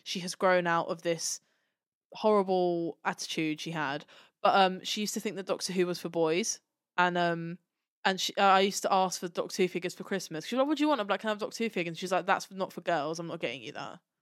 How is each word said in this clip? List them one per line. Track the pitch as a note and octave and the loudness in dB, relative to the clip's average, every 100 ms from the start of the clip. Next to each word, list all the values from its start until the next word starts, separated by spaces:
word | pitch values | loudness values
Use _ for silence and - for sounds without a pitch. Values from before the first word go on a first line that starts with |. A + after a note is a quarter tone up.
She | - F#3+ | -8 -8
has | F3 - | -8 0
grown | F#3+ F3+ F3 | 2 4 4
out | E3+ - | 0 0
of | E3+ | -4
this | E3+ E3 - - _ _ _ _ _ _ _ | -2 -2 -2 -8 _ _ _ _ _ _ _
horrible | - A3 G#3 F#3+ F#3 F3+ F3 E3 - - | -2 2 4 4 2 2 0 -2 -4 -4
attitude | F#3 - - D#3+ D#3 | -4 -6 -4 -2 -4
she | - | -6
had. | D#3+ C#3+ D3 - - - _ | -4 -4 -6 -10 -20 -20 _
But, | - G3 | 4 6
um, | F#3 F#3 | 6 2
she | - - | -6 -4
used | G#3 A3+ | -4 -4
to | |
think | G#3+ F3+ | -6 -6
that | F#3 | -4
Doctor | E3+ - | -4 -2
Who | F#3 F3+ | 0 0
was | F3 | -2
for | E3+ | -4
boys. | E3+ D#3+ E3 A3+ - _ _ _ - | 0 2 2 0 -4 _ _ _ 0
And, | F3+ F3 | 2 4
um, | F3 E3+ E3 F3 _ _ _ _ | 2 0 -4 -10 _ _ _ _
and | - F#3+ | 0 0
she, | - - | -2 4
uh, | |
I | G3 F#3+ | 6 8
used | G3 F#3+ | 6 2
to | - | 2
ask | F#3+ F#3 - | 4 2 0
for | F3+ | -6
Doctor | E3+ F3+ - | -4 -4 0
Who | F#3 | 0
figures | F3+ F3 - | 0 -6 -8
for | |
Christmas. | - F#3+ - D#3 - | -6 -6 -6 -8 -4
She | A#3+ | 0
was | |
like, | C#4 | 2
"What | D4+ | 2
do | |
you | D4+ | 2
want?" | C#4 | 2
I'm | G3+ | 0
like, | G#3 | -2
"Can | A3 | -2
I | |
have | G#3 | -4
Doctor | G3 - | -4 -4
Who | A3+ | -4
figures?" | G3+ E3+ | -2 -4
And | E3 | -4
she's | F#3 | -2
like, | F3+ F3+ | 0 2
"That's | F#3+ - | 0 0
not | F#3+ F#3+ | -8 -8
for | - | -6
girls. | F3 E3+ D3 E3 | -2 -2 -2 -6
I'm | E3+ | -8
not | E3 | -6
getting | D#3 C3 | -6 -6
you | A2+ | -10
that." | - - - _ _ | -12 -12 -14 _ _